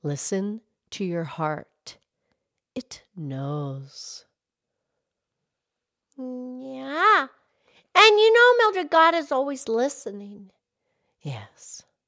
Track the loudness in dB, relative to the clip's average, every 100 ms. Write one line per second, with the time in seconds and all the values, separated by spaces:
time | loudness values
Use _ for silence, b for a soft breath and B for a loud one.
0 | -6 -6 -4 -4 -4 -8 _ _ _ -8
1 | -6 -4 -6 -6 -6 -6 -10 _ -20 -20
2 | _ _ _ _ _ _ _ -14 -14 -18
3 | _ -12 -10 -8 -6 -6 -6 -10 -14 -18
4 | -18 -18 _ _ _ _ _ _ _ _
5 | _ _ _ _ _ _ _ _ _ _
6 | _ -16 -12 -12 -12 -14 -14 -14 -10 0
7 | 4 4 0 _ _ _ _ _ _ 6
8 | 6 8 6 8 6 6 2 0 0 4
9 | 4 4 -2 -2 -2 -4 -4 -2 -2 -4
10 | -10 -12 -16 -18 -20 _ _ _ _ _
11 | _ _ -12 -12 -14 _ -20 -20 _ _